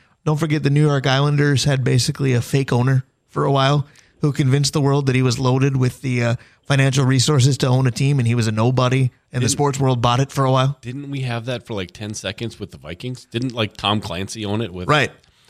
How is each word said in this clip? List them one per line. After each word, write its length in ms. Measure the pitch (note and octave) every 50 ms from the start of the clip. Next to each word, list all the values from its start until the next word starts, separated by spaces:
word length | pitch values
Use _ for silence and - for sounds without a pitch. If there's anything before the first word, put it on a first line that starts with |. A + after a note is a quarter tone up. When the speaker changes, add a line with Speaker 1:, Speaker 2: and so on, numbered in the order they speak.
| _ _ _ _ -
Speaker 1:
Don't 140 | D#3+ D#3 C#3+
forget 240 | E3 D#3 D3+ D#3 C#3
the 80 | C#3
New 140 | C#3 D3 D3+
York 200 | D3+ C#3+ C#3 C3
Islanders 600 | C#3+ C3 C3+ C#3+ D3 D3 C#3+ D3 C#3+ C#3+ B2 -
had 180 | D3 C#3 C3 B2
basically 500 | C3 C3 B2 A#2 - D3 - C#3 C3+ B2
a 80 | A#2+
fake 320 | A#2 - - G#3 - - B2+
owner 320 | A#2+ B2 C3+ C3+ C3 - _ _ _ _ _
for 180 | - D3 D3
a 60 | D3
while, 360 | C#3 C#3 C3+ C3+ C#3+ D3 C#3 - _ - - _ _ -
who 100 | - D3
convinced 420 | C3+ - D3+ C3 C3 C#3+ C#3+ C#3 -
the 80 | D#3+
world 260 | C#3 C#3 C#3 C#3+ C#3 C3+
that 80 | B2
he 60 | C3
was 180 | B2+ B2+ A#2 B2+
loaded 360 | C3+ B2+ B2+ C3 C3+ C#3+ C3+ C3
with 240 | B2+ B2 - -
the, 220 | - C3+ B2 A#2+ A#2+
uh, 120 | A#2 A#2 - - - _ _ _
financial 400 | - C#3+ C3+ C3+ C3+ B2+ C#3+ C#3
resources 520 | B2+ C3 C3 A#2+ - D3+ C#3 A#2+ C#3+ C3+ -
to 100 | - C3
own 180 | B2 C3 C3 C3
a 40 |
team 260 | A2 - C#3 C#3 D3 C3+
and 80 | A#2+ A#2
he 80 | A#2+
was 120 | A#2+ A2 A2+
a 40 |
nobody 580 | A2 A2 A2 B2 C3 B2+ B2+ B2 B2+ C3+ C3 B2 - _ _ _ -
and 80 | B2+
the 60 | A#2+ A2
Speaker 2:
Didn't 40 |
Speaker 1:
sports 280 | - - D3 C#3+ C3 C3+
world 220 | - - - A#2+
bought 180 | A2+ A#2+ A#2+ B2
it 120 | C#3 C3+
for 140 | - C#3 C3+
a 60 | C3
while? 260 | C3 C3 C3 C#3 C#3+ _
Speaker 2:
Didn't 280 | - A#2+ B2+ C#3 C#3+ C#3
we 120 | C#3 C3+
have 240 | C3 B2 A#2 A#2 A2
that 200 | B2 B2+ A#2 - -
for, 60 | A#2
like, 180 | G2 F#2+ E2+
ten 220 | - - G#2+ G#2 G#2+
seconds 460 | - - F#2+ G2 - A#2+ A2+ - -
with 120 | G#2 E2+
the 60 | - C#2+
Vikings? 480 | C2 D2 E2+ - - B2+ B2+ - -
Didn't, 280 | _ - A#2+ B2+ C3 A2+
like, 220 | A#2+ A2 G2+ -
Tom 240 | - - G2+ G#2+ A2
Clancy 460 | - - E2 E2+ G2 F#2+ - A2+ G#2+
own 160 | G2 G2+ G#2+
it 100 | A#2 F2 F2
with 140 | F2+ F2+ A#2
Speaker 1:
Right. 240 | D3 D3+ B2+ - - _ _ _ _ _ _ _